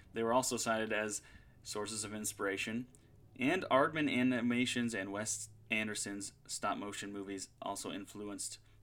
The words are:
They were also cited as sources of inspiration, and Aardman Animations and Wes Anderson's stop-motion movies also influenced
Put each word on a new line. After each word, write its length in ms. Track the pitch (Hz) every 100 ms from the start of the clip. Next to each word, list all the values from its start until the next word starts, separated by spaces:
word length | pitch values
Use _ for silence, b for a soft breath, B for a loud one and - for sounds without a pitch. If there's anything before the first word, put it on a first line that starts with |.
| B
They 100 | 117
were 100 | 113
also 240 | 123 123 117
cited 360 | 120 110 110
as 300 | 107 107 104 B B B B
sources 420 | - 104 104 110
of 100 | 104
inspiration, 720 | 107 104 - 101 98 - 113 127 - b - - -
and 260 | 127 185 -
Aardman 420 | 131 156 156 147
Animations 840 | 120 127 123 120 120 123 123 117
and 180 | 110 98
Wes 360 | 101 113 - - - -
Anderson's 600 | 110 107 104 104 101 98 - -
stop-motion 640 | - 104 98 101 101 101
movies 360 | 101 98 98 - -
also 300 | - 101 95
influenced 640 | 82 98 104 104 98 - - b b